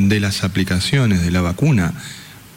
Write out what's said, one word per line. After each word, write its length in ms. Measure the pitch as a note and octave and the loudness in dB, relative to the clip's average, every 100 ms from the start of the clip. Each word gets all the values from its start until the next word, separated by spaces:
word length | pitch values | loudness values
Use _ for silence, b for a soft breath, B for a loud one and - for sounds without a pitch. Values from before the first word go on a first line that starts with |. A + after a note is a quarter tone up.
| G2 | 2
de 100 | G#2 | 2
las 240 | G2+ G2 | 0 -2
aplicaciones 800 | F#2+ F#2+ F#2 F2+ - C#3 A#2+ F#2 | -4 -2 -2 -2 0 0 2 2
de 100 | E2+ | 2
la 100 | F2+ | 0
vacuna, 520 | F2 F#2+ D3+ A#2+ E2 - B B B B B | 0 0 2 2 0 -4 B B B B B